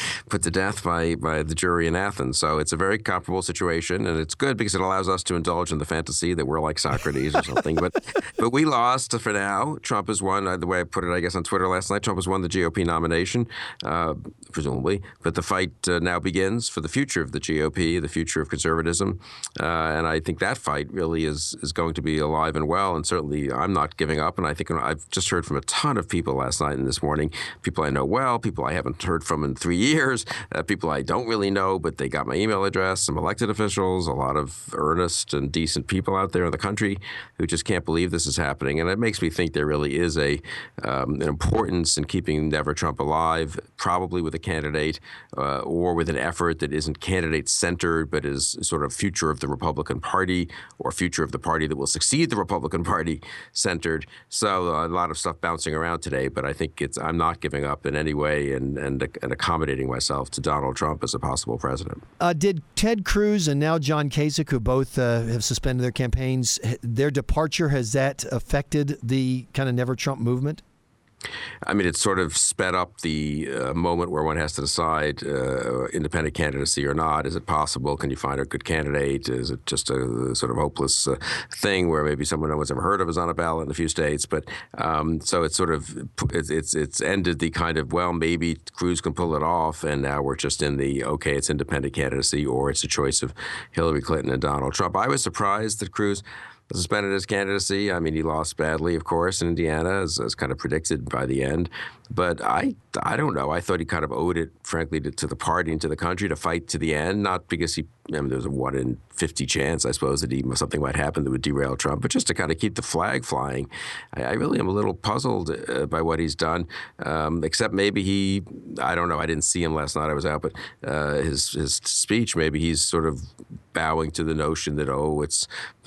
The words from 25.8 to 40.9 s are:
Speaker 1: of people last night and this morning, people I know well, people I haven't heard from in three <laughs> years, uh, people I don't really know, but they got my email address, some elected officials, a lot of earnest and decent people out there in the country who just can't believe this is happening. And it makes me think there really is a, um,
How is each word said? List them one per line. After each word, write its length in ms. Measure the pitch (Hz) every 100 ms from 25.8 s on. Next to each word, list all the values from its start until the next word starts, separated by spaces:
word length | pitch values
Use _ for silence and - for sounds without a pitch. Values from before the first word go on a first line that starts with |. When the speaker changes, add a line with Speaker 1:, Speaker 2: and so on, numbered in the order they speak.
| 147 117
Speaker 1:
of 100 | 85
people 280 | 87 73 67
last 260 | 64 -
night 160 | 73 67
and 100 | 65
this 160 | -
morning, 300 | 73 73 76 - - -
people 220 | - -
I 60 | 76
know 160 | 69 67
well, 340 | 117 131 117
people 240 | 107 82
I 80 | 65
haven't 320 | 82 65 -
heard 220 | - 82 -
from 180 | 78
in 100 | 73
three 220 | 67 85 87
<laughs> 160 | 127
years, 320 | 156 135 120 - - -
uh, 100 | -
people 260 | 82 101 82
I 120 | 71
don't 260 | 67 92 117
really 240 | 110 98
know, 260 | 98 95 95
but 200 | 78 69
they 100 | 67
got 180 | 76 60
my 100 | 78
email 280 | 107 101
address, 380 | 98 98 92 92
some 160 | - 76
elected 320 | 82 104 110
officials, 580 | 107 104 101 92 92 82
a 60 |
lot 240 | 67 67 73
of 320 | 69 - -
earnest 640 | - 76 85 87 - -
and 180 | 71 71
decent 360 | - 104 - -
people 280 | 95 95 95
out 160 | 95
there 140 | 90 87
in 60 |
the 60 | -
country 420 | 101 104 104 98 - - - -
who 80 | 82
just 200 | 85 -
can't 180 | 90
believe 280 | - 82 90
this 160 | 85 73
is 100 | 78
happening. 420 | 73 69 67 76
And 100 | 85
it 80 | 98
makes 240 | 117 98
me 80 | 82
think 220 | 78 82
there 140 | 76 76
really 320 | 73 73 71
is 200 | 87 78
a, 220 | 71 73 - - - -
um, 320 | 58